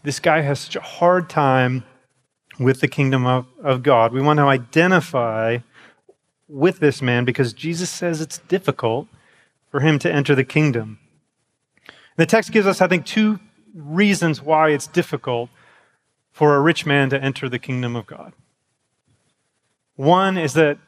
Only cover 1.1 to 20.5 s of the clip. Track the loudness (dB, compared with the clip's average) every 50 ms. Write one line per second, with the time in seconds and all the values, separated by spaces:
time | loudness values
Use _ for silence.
1.1 | 4 2 0 -2 0 2 2 4 4 4 2 2 -2 -4 -8 _ _ _ _ _
2.1 | _ _ _ _ _ _ _ _ -10 -2 0 0 2 0 -2 -4 0 -2 0 0
3.1 | 0 0 0 0 0 0 -2 _ _ -8 -2 -2 -2 0 2 4 4 4 4 2
4.1 | 2 0 2 2 4 4 4 2 2 0 -2 _ 0 2 2 4 2 2 0 -2
5.1 | -4 -4 -2 -2 -2 -2 -2 -2 -2 -4 -6 _ _ -20 -20 -20 _ _ _ _
6.1 | _ _ _ _ _ _ _ _ -4 0 0 0 0 2 0 0 0 0 -2 0
7.1 | 0 0 0 -2 0 -2 -2 -4 -4 -8 -8 -8 -6 -6 -6 -8 -8 -6 -6 -4
8.1 | -4 -6 -8 -12 -12 -20 _ _ -4 -2 -2 -4 -6 -4 -4 -4 -4 -4 -8 _
9.1 | _ _ _ _ _ _ _ _ _ _ _ _ -6 0 2 2 2 2 0 -2
10.1 | -2 -2 0 2 0 0 0 0 0 0 0 0 -2 -4 -8 -8 -16 _ _ _
11.1 | _ _ _ _ _ _ _ _ _ _ _ _ _ _ _ -20 _ _ _ _
12.1 | _ -2 0 2 2 0 0 2 0 2 2 2 2 2 2 2 2 -2 -2 -4
13.1 | -2 0 0 0 0 -4 _ _ _ _ _ _ -20 -18 -14 -6 0 0 2 2
14.1 | 2 0 0 -2 -2 -4 -2 0 2 2 4 2 2 0 -4 -4 -4 -4 -2 -2
15.1 | -6 -8 -6 -6 -6 -6 -6 -10 _ _ _ _ _ _ _ _ _ _ _ _
16.1 | _ _ _ _ _ 2 2 4 4 4 2 2 0 0 -2 0 2 2 2 0
17.1 | -2 -2 -4 -4 -6 -6 -8 -8 -8 -8 -8 -8 -8 -6 -6 -6 -6 -8 -10 -12
18.1 | -18 -20 -20 -20 _ _ _ _ _ _ _ _ _ _ _ _ _ _ _ _
19.1 | _ _ _ _ _ _ _ _ _ _ _ _ _ _ _ _ _ -2 2 2
20.1 | 4 4 2 0 0 -2 -4 -2